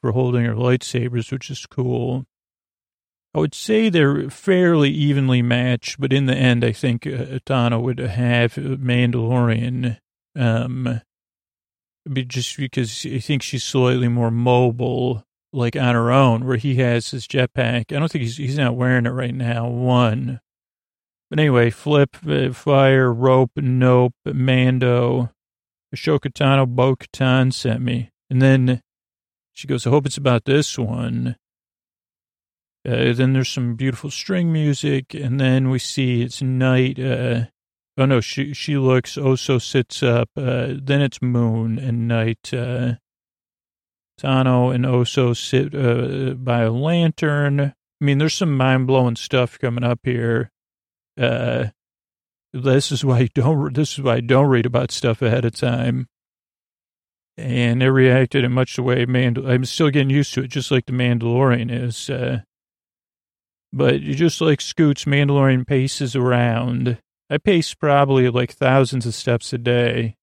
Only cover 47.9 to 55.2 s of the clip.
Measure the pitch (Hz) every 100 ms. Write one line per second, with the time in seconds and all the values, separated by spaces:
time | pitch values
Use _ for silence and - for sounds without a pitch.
47.9 | - 143 139 156 - 175 139 131 131 127
48.9 | 131 123 113 - 131 120 - 123 120 120
49.9 | 120 131 120 117 113 - _ _ _ _
50.9 | _ _ - 123 120 123 120 107 - _
51.9 | _ _ _ _ _ _ 131 135 131 -
52.9 | 139 139 123 123 - 127 151 147 131 147
53.9 | - 135 120 120 131 143 123 117 117 135
54.9 | - 123 113